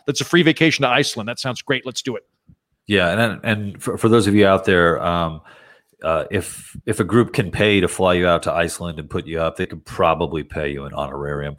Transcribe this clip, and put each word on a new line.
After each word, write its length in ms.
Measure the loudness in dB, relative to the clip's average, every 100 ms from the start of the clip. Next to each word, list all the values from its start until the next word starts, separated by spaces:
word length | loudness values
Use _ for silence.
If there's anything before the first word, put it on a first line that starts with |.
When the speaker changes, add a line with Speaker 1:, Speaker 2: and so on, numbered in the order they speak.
| -6
Speaker 1:
That's 160 | -4
a 40 | 2
free 180 | 4
vacation 400 | 4 4 2 2
to 60 | 2
Iceland. 380 | 2 0 -4 -8
That 120 | -6
sounds 220 | -8 -8
great. 240 | -4 -6 -4
Let's 160 | -8
do 140 | -8 -8
it." 100 | -12 _ _ _ _ _ 0
Speaker 2:
Yeah, 340 | 2 2 2
and, 220 | 0 -2
and 400 | -2 -2 -4 -8
for, 140 | -8 0
for 100 | 4
those 200 | 4 6
of 80 | 6
you 120 | 6
out 160 | 4
there, 400 | 4 4 4 2
um, 380 | 0 -2 -2 -6 -16 -20 _ _ _ _
uh, 200 | -2 -2 -2
if, 460 | -4 -6 -14 -18 -14 -8
if 160 | -2
a 20 |
group 300 | 2 2 2
can 180 | 0 -4
pay 300 | 2 4 4
to 60 | 2
fly 240 | 2 2
you 120 | 4 4
out 180 | 2
to 100 | 0
Iceland 440 | -2 -2 -4 -8 -8
and 120 | -8
put 160 | -8 -6
you 160 | -4
up, 160 | -4 -4
they 80 | -8
could 180 | -8
probably 600 | -14 0 2 2 -2 -4
pay 280 | -8 -6 -6
you 140 | -6 -10
an 80 |
honorarium. 640 | -8 -8 -6 -6 -6 -8